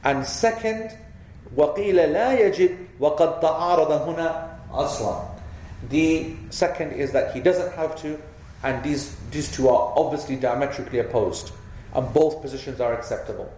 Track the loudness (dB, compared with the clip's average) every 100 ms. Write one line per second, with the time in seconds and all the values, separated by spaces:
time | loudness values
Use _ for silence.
0 | 2 0 -2 2 2 2 -2 -4 -6 -12
1 | -18 -20 -20 -20 -8 2 2 2 4 6
2 | 6 4 2 4 4 6 2 2 -12 0
3 | 0 4 2 4 2 2 2 4 4 2
4 | 0 -2 -2 -2 -8 -12 -8 -4 -2 -2
5 | -2 -4 -8 -12 -14 -14 -14 -14 -2 2
6 | 4 2 0 -10 -10 0 0 0 -6 -2
7 | 0 0 0 2 4 4 0 -4 -4 -4
8 | -8 -8 -12 -18 -20 -6 -4 -2 -2 -2
9 | -4 -10 -8 -6 -6 2 4 6 4 2
10 | 2 0 -4 -2 0 0 -2 -4 -4 -2
11 | 0 0 0 -2 -10 -14 -16 -16 -6 -4
12 | 2 4 4 2 -8 -8 -10 -2 -2 -2
13 | -4 -8 -6 -8 -10